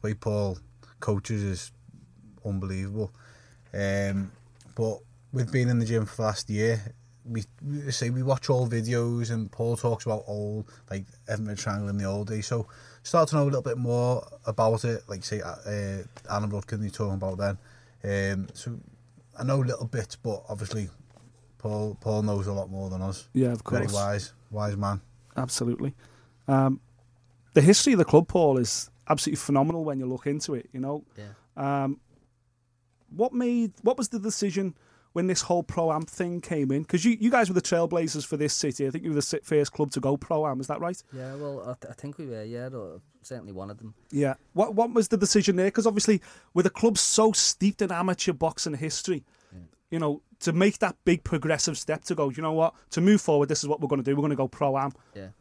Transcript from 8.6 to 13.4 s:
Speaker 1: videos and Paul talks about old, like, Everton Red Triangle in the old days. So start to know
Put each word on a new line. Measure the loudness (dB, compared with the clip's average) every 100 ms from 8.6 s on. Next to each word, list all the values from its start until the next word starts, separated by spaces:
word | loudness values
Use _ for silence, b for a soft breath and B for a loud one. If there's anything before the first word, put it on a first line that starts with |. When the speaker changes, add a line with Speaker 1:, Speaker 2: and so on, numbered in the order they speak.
| 2
Speaker 1:
videos | -2 0 0 0 -2 -2
and | -4 -4
Paul | -4 -2 0
talks | 0 -2 -2
about | -4 -4
old, | -6 -4 -6 -8 b -10
like, | -10 -10 -18 -8
Everton | -6 -4
Red | -6
Triangle | -4 -4 -4
in | -2
the |
old | -2 -2 -4
days. | -6 -2
So | -4 -4 B B B
start | 0 2 4
to |
know | 2